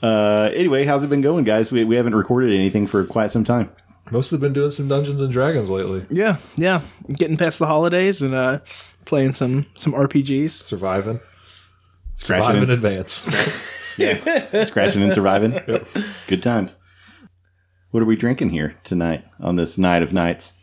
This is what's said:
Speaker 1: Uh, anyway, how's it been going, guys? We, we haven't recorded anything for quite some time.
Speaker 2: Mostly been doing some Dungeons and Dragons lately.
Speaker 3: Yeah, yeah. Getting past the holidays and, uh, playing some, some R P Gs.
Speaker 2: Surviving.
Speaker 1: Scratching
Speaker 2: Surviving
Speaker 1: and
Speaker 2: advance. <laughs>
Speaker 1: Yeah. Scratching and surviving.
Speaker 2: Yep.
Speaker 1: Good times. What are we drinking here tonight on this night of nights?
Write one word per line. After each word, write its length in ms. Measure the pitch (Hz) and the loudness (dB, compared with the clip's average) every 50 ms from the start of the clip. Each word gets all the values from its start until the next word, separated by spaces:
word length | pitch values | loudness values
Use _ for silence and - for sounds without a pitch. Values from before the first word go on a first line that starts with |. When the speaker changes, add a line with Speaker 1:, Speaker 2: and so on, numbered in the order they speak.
Speaker 1:
Uh, 500 | - 117 110 107 107 104 104 107 107 107 - | 0 2 2 2 4 4 4 4 2 2 0
anyway, 300 | 135 180 190 139 135 139 | 2 2 2 2 2 2
how's 180 | 143 143 139 | 2 2 0
it 80 | 139 147 | 0 0
been 120 | 143 143 | 0 2
going, 240 | 135 143 160 175 139 | 2 2 2 2 2
guys? 260 | 107 107 107 113 110 | 2 2 2 2 2
We, 140 | 131 120 117 | 2 0 2
we 100 | 110 113 | 4 2
haven't 180 | 120 120 120 110 | 2 2 2 2
recorded 400 | 110 95 - 127 123 127 120 104 | 2 2 2 2 2 2 2 2
anything 340 | 98 95 98 92 110 104 98 | 4 2 2 2 2 0 2
for 180 | - 104 92 | 2 0 0
quite 260 | - - 117 107 107 | 0 0 -2 -2 0
some 140 | - 120 107 | 0 0 2
time. 260 | - 120 123 110 - - _ _ _ - _ _ - | 2 2 0 0 -2 -6 _ _ _ -20 _ _ -6
Speaker 2:
Mostly 260 | 117 117 131 - - 147 | -4 -2 -2 -2 -2 -2
been 140 | 135 143 | -2 0
doing 180 | 135 139 143 147 | 0 0 0 -2
some 200 | 143 - 143 139 | -2 -4 -2 -2
Dungeons 320 | 139 139 147 143 139 143 | 0 0 0 -2 -2 -2
and 100 | 139 135 | -2 -2
Dragons 380 | 123 123 131 147 165 143 110 95 | 0 0 0 2 0 0 -2 -2
lately. 360 | 95 95 95 92 95 95 92 - | -2 -2 -2 -4 -4 -6 -6 -4
Speaker 3:
Yeah, 300 | - 175 202 220 190 143 - - - - | -2 0 0 0 0 -2 -4 -10 -6 -2
yeah. 240 | 160 180 190 170 147 - - - - - | 0 0 0 0 -2 -6 -16 -20 -12 -10
Getting 300 | 143 139 170 156 160 151 | -4 -2 -2 -2 0 0
past 200 | 175 160 151 - | 0 0 0 0
the 100 | 170 156 | 0 2
holidays 540 | 156 151 165 170 170 180 185 196 196 - | 2 2 2 2 2 2 2 2 0 0
and, 140 | 143 135 131 | -2 -2 -2
uh, 240 | 131 127 127 131 143 - - - - - - - _ _ | 0 0 0 -2 -2 -6 -12 -20 -20 -20 -20 -20 _ _
playing 260 | - - 147 135 135 | -2 0 2 2 2
some, 340 | 131 - 139 123 127 135 143 - _ | 0 0 -2 0 0 -2 -2 -4 _
some 180 | - - 156 139 | -6 -4 -4 0
R 160 | 123 139 139 | 0 0 2
P 120 | - 147 | 2 0
Gs. 340 | 139 139 139 135 147 160 160 | 0 0 0 -2 -2 -2 -4
Speaker 2:
Surviving. 680 | - - - - 95 92 95 92 95 98 110 113 120 - _ _ - - - - - - _ _ _ _ _ _ _ _ - - | -6 -8 -10 -8 -6 -4 -2 -2 -2 -2 -4 -6 -8 -10 _ _ -20 -20 -20 -20 -20 -20 _ _ _ _ _ _ _ _ -14 -14
Speaker 1:
Scratching 280 | - - - 92 90 104 | -12 -4 -2 0 2 2
Speaker 2:
Surviving 200 | 120 113 104 104 | 4 4 2 4
Speaker 1:
and 80 | 127 | 2
Speaker 2:
advance. 1080 | 123 120 110 104 98 95 - - - - - - - - - - - - - - - - - | 2 2 2 0 0 -2 -4 -4 -6 -6 -4 -4 -2 0 0 0 -2 -6 -10 -12 -12 -12 -14
<laughs> 120 | - - - | -14 -4 -2
Speaker 1:
Yeah. 680 | 392 - 220 208 - 302 330 294 - - - 208 220 | 0 0 0 -2 -2 0 0 0 -2 0 -2 -2 -2
Scratching 380 | 214 - - 98 101 95 101 101 | 0 0 0 0 2 2 2 2
and 100 | 98 95 | 2 2
surviving. 400 | 104 98 98 95 101 104 113 123 | 4 2 2 2 4 2 2 0
Speaker 2:
Yep. 340 | - - - 113 120 - - - - 208 208 202 - - - | -2 -4 -4 -4 -4 -4 -4 -6 -6 -6 -6 -10 -16 -6 -4
Speaker 1:
Good 160 | 95 90 - | -4 -2 0
times. 340 | 123 - 226 - - - - _ _ _ _ - - - - 269 - _ _ _ _ _ _ _ _ _ _ _ _ | 0 0 0 -2 -4 -8 -18 _ _ _ _ -20 -20 -20 -20 -20 -20 _ _ _ _ _ _ _ _ _ _ _ _
What 120 | - 117 113 | 0 0 2
are 40 | 110 | 2
we 100 | 113 107 | 2 2
drinking 320 | - 117 131 127 - 101 | 2 -2 0 0 -2 -2
here 260 | 85 80 73 76 - - _ | -2 -2 -4 -4 -6 -10 _
tonight 400 | - 95 90 85 85 80 - - - _ _ | -4 -2 -2 0 -2 -2 -4 -6 -14 _ _
on 160 | 92 90 87 | -4 -2 0
this 220 | 90 85 76 - - | 0 -2 -2 0 0
night 240 | 95 90 87 87 | 2 2 4 2
of 100 | 85 78 | 2 0
nights? 400 | 90 95 85 85 85 - - - - _ | 0 0 0 0 -2 -4 -8 -18 -18 _